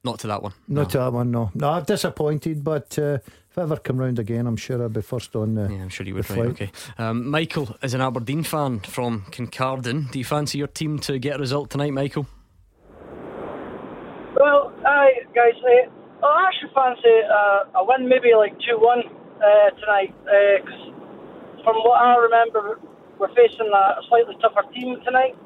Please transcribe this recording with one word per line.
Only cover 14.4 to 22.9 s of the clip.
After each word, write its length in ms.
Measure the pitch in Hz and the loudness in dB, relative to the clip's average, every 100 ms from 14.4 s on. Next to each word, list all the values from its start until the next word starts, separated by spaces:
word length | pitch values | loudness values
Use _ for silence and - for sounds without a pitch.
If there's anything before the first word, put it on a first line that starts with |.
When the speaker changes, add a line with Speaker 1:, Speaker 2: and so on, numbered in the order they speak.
| 285 285 277 - 247 | 4 4 0 -4 0
Speaker 3:
aye, 380 | 285 277 254 226 240 | 4 4 4 -2 4
guys, 200 | 233 233 247 | 4 4 4
eh, 220 | 240 254 - - - | 4 4 -8 -20 -2
I 240 | 285 311 381 | 2 2 2
actually 240 | - 294 | -2 -4
fancy, 420 | 269 254 240 233 226 214 | 0 0 4 6 6 4
uh, 500 | 214 208 196 - 185 | 2 4 2 0 -2
a 40 | 196 | 2
win, 220 | 262 247 | 0 2
maybe, 260 | 254 240 220 | 4 6 6
like, 180 | 208 - | 4 -2
two 180 | 240 226 | -4 2
one, 240 | 226 240 - - - - | 4 4 -2 -14 -20 0
uh, 260 | 208 208 208 - | 6 6 6 2
tonight, 340 | 214 202 196 - - | 0 0 0 -8 0
uh, 360 | 202 202 196 - | 4 4 2 0
'cause 260 | - - - - - - - - - | -16 -18 -20 -20 -20 -20 -20 -20 -4
from 120 | 226 226 | -2 2
what 180 | 226 240 | 4 4
I 140 | 240 240 | 6 6
remember, 640 | 233 233 233 226 202 220 - | 4 4 2 0 -4 -10 -14